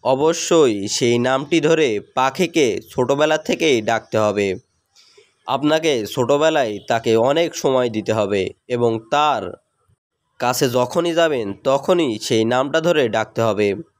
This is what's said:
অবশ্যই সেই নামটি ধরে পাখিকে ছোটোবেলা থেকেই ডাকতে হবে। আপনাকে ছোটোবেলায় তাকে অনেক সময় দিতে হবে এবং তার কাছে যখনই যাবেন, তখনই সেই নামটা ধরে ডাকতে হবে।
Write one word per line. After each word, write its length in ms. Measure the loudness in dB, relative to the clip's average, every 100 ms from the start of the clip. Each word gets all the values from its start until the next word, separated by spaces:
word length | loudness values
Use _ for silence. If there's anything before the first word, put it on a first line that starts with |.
অবশ্যই 720 | 0 0 0 -2 0 4 4 2 -4
সেই 300 | -2 0 2
নামটি 380 | 0 -2 0 0
ধরে 260 | 2 2 2 -2 -4 -2
পাখিকে 520 | -2 0 -2 2 0 0 -6
ছোটোবেলা 480 | -4 -2 0 2 0
থেকেই 380 | -2 -2 0 0
ডাকতে 360 | 0 -4 -2 0
হবে। 300 | 0 0 -2 -4 _ _ _ _ _ _ _ _ -6
আপনাকে 460 | -2 0 0 0 -2 -4
ছোটোবেলায় 680 | -4 0 2 2 2 -2 -4 -4
তাকে 240 | -2 2 2 2
অনেক 200 | 2 -2 -2
সময় 340 | 0 0 0
দিতে 220 | -2 -2
হবে 280 | -2 0 -2 -4 -8 _
এবং 240 | -2 0 -2 -2
তার 320 | 0 0 -2 -6 -14 _ _ _ _ _ _ _ _
কাছে 260 | -4 0 0
যখনই 440 | 0 0 -2 -2
যাবেন, 320 | 0 0 0 -4 -4
তখনই 460 | -2 0 0 0 0 -2 0
সেই 180 | 0 2
নামটা 340 | 0 0 0
ধরে 220 | 0 2 0
ডাকতে 320 | -2 -4 -2
হবে। 280 | -2 0 0 -2 -10